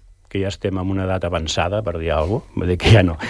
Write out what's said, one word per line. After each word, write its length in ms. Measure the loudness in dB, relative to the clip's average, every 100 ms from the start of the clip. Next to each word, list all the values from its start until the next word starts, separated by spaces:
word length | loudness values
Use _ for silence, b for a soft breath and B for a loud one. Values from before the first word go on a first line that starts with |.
| -20 -20 _
que 100 | -4
ja 80 | -4
estem 300 | -4 -4 -2
en 120 | -2
una 100 | -2
edat 200 | -2 -2 -2
avançada, 540 | -4 -4 -2 -2 -2
per 140 | -4 -4
dir 140 | -2
alguna 300 | 0 0 -2
cosa, 100 | -6
vull 140 | -6 -2
dir 60 | 0
que 140 | 6
ja 80 | 6
no, 140 | 6 0 B